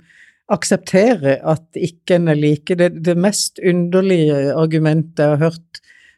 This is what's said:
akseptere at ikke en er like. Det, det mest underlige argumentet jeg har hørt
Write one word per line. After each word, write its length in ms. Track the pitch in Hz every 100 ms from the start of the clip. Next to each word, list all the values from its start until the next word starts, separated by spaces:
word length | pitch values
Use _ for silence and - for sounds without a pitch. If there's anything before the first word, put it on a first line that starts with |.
| _ _ _ _ -
akseptere 920 | 214 - 196 - 185 226 208 139 135
at 220 | 156 160 - -
ikke 400 | 170 - - 175
en 140 | 170
er 60 | 147
like. 400 | 151 147 - 175
Det, 260 | 175 160
det 140 | 165 175
mest 420 | 190 - - -
underlige 920 | 180 175 175 185 190 180 151 143 139 143
argumentet 600 | 160 160 156 156 156 -
jeg 200 | 147 147
har 120 | 165
hørt 320 | 165 _ - _ _ _